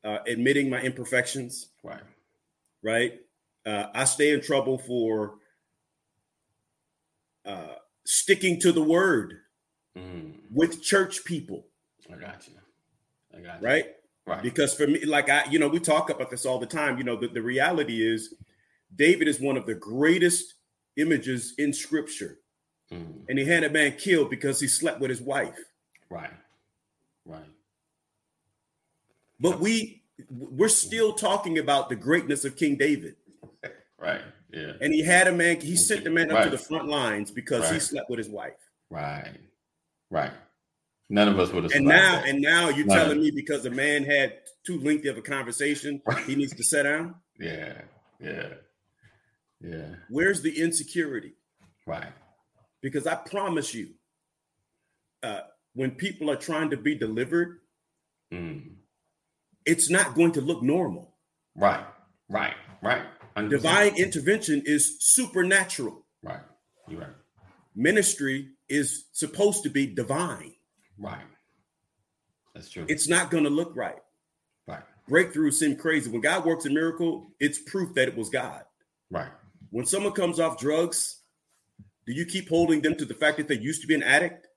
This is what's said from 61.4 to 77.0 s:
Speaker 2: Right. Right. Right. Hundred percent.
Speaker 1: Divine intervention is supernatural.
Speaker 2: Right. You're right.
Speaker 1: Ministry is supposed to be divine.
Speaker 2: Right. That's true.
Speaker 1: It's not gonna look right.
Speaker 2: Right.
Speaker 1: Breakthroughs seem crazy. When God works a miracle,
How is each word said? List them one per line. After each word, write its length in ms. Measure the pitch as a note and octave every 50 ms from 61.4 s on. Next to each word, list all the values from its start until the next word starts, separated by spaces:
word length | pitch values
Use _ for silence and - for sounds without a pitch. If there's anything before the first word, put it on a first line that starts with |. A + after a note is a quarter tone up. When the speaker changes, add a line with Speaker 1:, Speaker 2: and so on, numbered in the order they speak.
| _ _ _
Speaker 2:
Right. 300 | - G2 G2 - - - - - _ _ _ _ _ _ _
Right. 240 | G2 G#2+ D#2 - - - - - - _
Right. 240 | - A2 B2+ B2 - - - _ - - _
Hundred 220 | G#2 G#2+ G#2+ C#3+ C3+
percent. 40 |
Speaker 1:
Divine 340 | - D#3+ F3+ G3+ G#3 G3+ G3+ - F#3
intervention 580 | F#3+ - D#3+ C3 E3 G#3+ G#3+ G#3+ - D3+ C#3+ C#3+
is 300 | D3 D3+ D3 D3 - - -
supernatural. 1040 | - - - B3+ B3 - - F#3+ F3+ F#3 G3 G3 F#3 F#3 - - B2+ G#2+ - - _ _ _ _
Speaker 2:
Right. 200 | - - - - - - _ _ _ _ _ _ _ -
You're 120 | D#2 E2+
right. 100 | E2 C#2 - _ _ _ _ _ _ - _ _ _ _ _
Speaker 1:
Ministry 720 | G2+ B2 D#3+ G#3 G#3+ F#3+ - - - C#3+ C3+ C3+ C#3 C#3 C3+ - _ _ -
is 360 | C#3 D3 C#3 B2 - - - _
supposed 500 | _ - D#3+ - - - G3+ G#3 G3+ -
to 80 | - D3
be 160 | - C#3 C#3
divine. 680 | B2 F#2+ G#2 A#2 G2+ C3+ D#3 F3+ E3 A#2+ F#2+ - - - _ _ _ _ _ _ _ _ G2+
Speaker 2:
Right. 260 | G2+ - - - - - _ _ _ _ _ _ _ _ _ _ _ _ _ _ _ _ _ _ _ _ _ _ _ _ _
That's 140 | - - -
true. 160 | - - D#2+ -
Speaker 1:
It's 200 | D#3 D3+ - -
not 220 | E3+ F3+ F3+ -
gonna 180 | F3 E3 D3+ C#3+
look 220 | C#3+ D#3 E3+ E3+ -
right. 240 | C3 G#2+ E2+ - - _ _ _ _ _ _ _ _ _ _ _ _ _
Speaker 2:
Right. 160 | - E2 - - _ _ _ _ -
Speaker 1:
Breakthroughs 460 | C#3 E3+ F#3 F3 E3+ D3 D#3 D3 C#3
seem 220 | - D#3+ D3 C#3
crazy. 340 | - - D#3+ D#3+ D3+ A#2 B2
When 100 | A2 A#2
God 240 | A2 D3 F3 F#3 D#3+
works 220 | E3 E3 E3 -
a 40 | C#3
miracle, 640 | C#3+ D#3 E3 E3 E3 E3